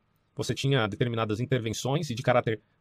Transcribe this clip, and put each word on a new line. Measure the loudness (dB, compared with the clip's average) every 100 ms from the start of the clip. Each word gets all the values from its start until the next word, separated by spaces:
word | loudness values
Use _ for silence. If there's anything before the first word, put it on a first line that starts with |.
| _ _ _ -6
Você | -4
tinha | 0 2 2 2
determinadas | 0 -2 0 0 0
intervenções | 0 0 -2 -4 -2 -2 -2
e |
de | -4
caráter | 2 2 2 -4 _ -2